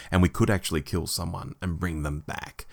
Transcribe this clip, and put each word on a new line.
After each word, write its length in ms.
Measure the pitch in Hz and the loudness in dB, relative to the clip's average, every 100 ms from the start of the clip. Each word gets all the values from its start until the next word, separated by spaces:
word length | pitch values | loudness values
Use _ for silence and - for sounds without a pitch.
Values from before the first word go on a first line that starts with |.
| - | 2
and 140 | 92 | 6
we 60 | 90 | 6
could 200 | - 113 | 6 2
actually 320 | 98 - 80 | 2 0 -2
kill 240 | - 87 80 | 0 -2 -2
someone 480 | - 87 90 - - | -4 -4 -6 -10 -6
and 180 | 95 82 | -4 -2
bring 220 | 90 78 | -2 -2
them 200 | 73 76 | -4 -4
back? 440 | - - - - - | -6 -8 -10 -12 -16